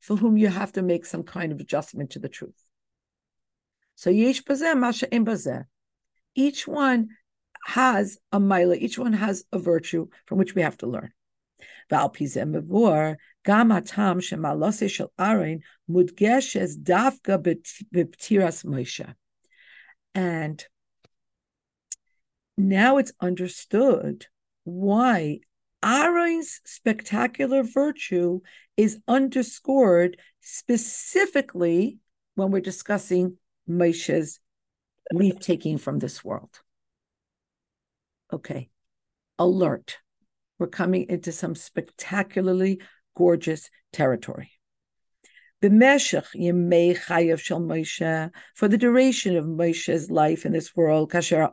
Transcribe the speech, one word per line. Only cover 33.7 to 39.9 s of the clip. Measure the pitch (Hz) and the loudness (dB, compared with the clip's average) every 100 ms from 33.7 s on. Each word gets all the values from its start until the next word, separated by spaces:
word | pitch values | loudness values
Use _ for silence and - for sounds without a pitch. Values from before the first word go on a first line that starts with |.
| 175 170 165 - 160 151 - _ _ _ _ _ _ - | 0 2 0 -2 -2 -2 -10 _ _ _ _ _ _ -6
leave-taking | 170 196 185 - 165 156 151 | 2 2 0 -2 -2 -2 -4
from | 135 143 | -4 -4
this | - - | -6 -8
world. | - - - - _ _ _ _ _ _ _ _ _ _ _ _ _ _ _ _ - | -10 -10 -12 -20 _ _ _ _ _ _ _ _ _ _ _ _ _ _ _ _ -14
Okay, | - - 139 - _ _ _ _ _ _ - | -12 -10 -12 -12 _ _ _ _ _ _ 0
alert. | 180 185 160 123 - | 2 2 0 -2 -10